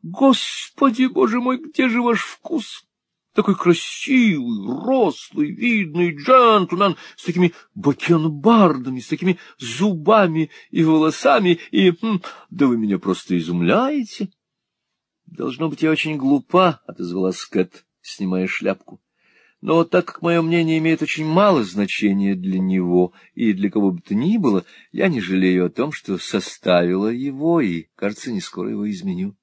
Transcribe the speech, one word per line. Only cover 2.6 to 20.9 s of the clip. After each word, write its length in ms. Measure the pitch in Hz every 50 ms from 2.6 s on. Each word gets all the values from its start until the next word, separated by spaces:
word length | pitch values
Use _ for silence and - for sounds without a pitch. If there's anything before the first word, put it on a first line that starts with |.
| 202 - - - _ _ _ _ _ _ _ _ _ _ _
Такой 180 | - - - 190
красивый, 1120 | - - 175 170 - - - - - - - 262 262 233 214 170 143 123 120 113 104 98
рослый, 840 | 104 127 139 - 233 269 262 220 165 - - - - - - 151 -
видный 680 | 180 170 - 240 226 214 190 156 147 175 175 175 151
джентльмен, 800 | 143 143 214 262 262 240 226 214 208 185 - 190 180 202 196 165 - - - -
с 80 | - -
такими 280 | 185 156 180 180 170 - - _ _ _
бакенбардами, 1300 | - 95 143 135 - - - 170 160 156 160 151 143 139 226 233 220 202 170 147 127 123 131 127 127
с 80 | - -
такими 300 | 156 143 175 185 180 - - - _ _
зубами 920 | 135 117 113 131 190 214 185 160 147 180 220 214 196 170 156 160 156 - - - - _
и 120 | - -
волосами, 760 | 165 160 160 156 156 160 151 - - 269 277 240 196 180 170 170 - -
и... 200 | - - 190 180
Хм, 320 | 170 _ - 226 208 175 - - - - - _
да 180 | - - 143
вы 120 | 131 120 113
меня 200 | 110 104 98 87
просто 380 | - 98 92 - - - 90
изумляете!" 960 | 87 80 82 87 87 85 87 127 214 254 269 302 285 233 - - - 208 - _ _ _ _ _ _ _ _ _ _ _ _ _ _ _ _ _ _ _
"Должно 420 | - - - - 127 123 135 160 160
быть, 140 | 151 -
я 80 | 156 156
очень 260 | 160 - - 156 156
глупа", — 640 | 143 131 135 143 135 - _ - 180 185 175 143 _ _
отозвалась 580 | - 87 - 90 87 87 95 92 92 90 - -
Кэт, 400 | - - 101 90 87 _ - _ _ _ _
снимая 460 | _ - - - 101 92 92 92 92
шляпку. 560 | 92 - - - 98 95 _ _ - - _ _ _ _ _ _ _ _ _ _ _ _ _
"Но 240 | - - 160 165 165
так 220 | - - 180 175
как 160 | - - -
моё 180 | 165 170 170 170
мнение 380 | 165 160 170 170 165 160 160 160
имеет 240 | 160 165